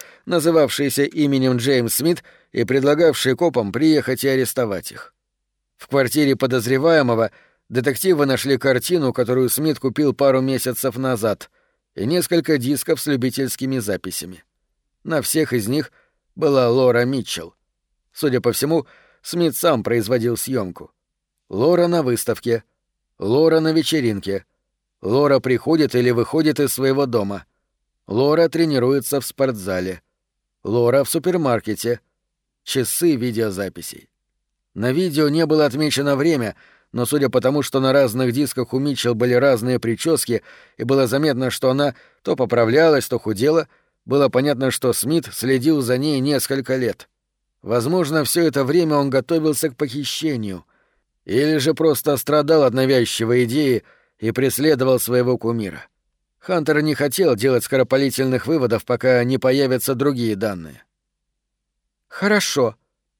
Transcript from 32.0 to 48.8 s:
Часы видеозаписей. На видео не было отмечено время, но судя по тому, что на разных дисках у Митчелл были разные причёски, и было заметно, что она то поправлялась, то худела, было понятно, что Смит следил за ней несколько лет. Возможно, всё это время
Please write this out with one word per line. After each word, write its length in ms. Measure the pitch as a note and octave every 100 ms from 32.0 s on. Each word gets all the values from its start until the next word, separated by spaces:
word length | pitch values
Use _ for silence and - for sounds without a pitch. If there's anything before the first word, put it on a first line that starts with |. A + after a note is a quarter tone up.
| _ _ _ _ _ _
Часы 520 | - C3+ A#2 - F3 C3+
видеозаписей. 920 | B2 A2+ A2 F#2+ F#2+ F2 - - - _ _ _ _ _ _
На 180 | G2 A#2+
видео 360 | C#3+ F#3 D3 D3+
не 180 | D#3 D#3+
было 200 | D#3 D3
отмечено 500 | C3 D3+ C3+ C#3+ C3+
время, 400 | D#3 D3 G#2+ - _ _ _
но 120 | A#2
судя 240 | A#2+ D3 C3+
по 120 | B2+
тому, 220 | B2+ D3
что 180 | B2+ C#3
на 120 | C3
разных 400 | C#3 C3 A#2+ B2+
дисках 400 | A#2+ C#3+ - B2
у 60 | C3
Митчелл 360 | C#3+ C3 A#2+
были 200 | A2+ B2
разные 440 | B2 C#3 A#2+ B2 B2
причёски, 640 | A2+ A2 E3 D3+ - A2+ - - - -
и 80 |
было 220 | A#2 C3+ B2+
заметно, 440 | C3+ D#3 B2 B2+
что 200 | - C3
она 240 | C3+ C#3+ - _ _
то 140 | - -
поправлялась, 720 | C3 A#2+ A2+ C#3 E3 C#3+ -
то 100 | A#2+
худела, 500 | A2 G2 C3+ D#3+ D3 _ _ _
было 240 | - C#3 C3+
понятно, 420 | B2 C#3+ B2 C3
что 220 | - C3
Смит 360 | G#2+ A#2 E3 -
следил 500 | - B2+ C3+ C#3 D3+
за 160 | A#2+ B2+
ней 220 | D3 C#3
несколько 560 | C3+ C#3 - C#3 B2+ C3
лет. 320 | A#2+ - - _ _ _ _ _
Возможно, 640 | - A#2 B2 F3+ D3 D#3
всё 180 | C#3 F3
это 220 | E3 C#3
время 320 | C3 E3+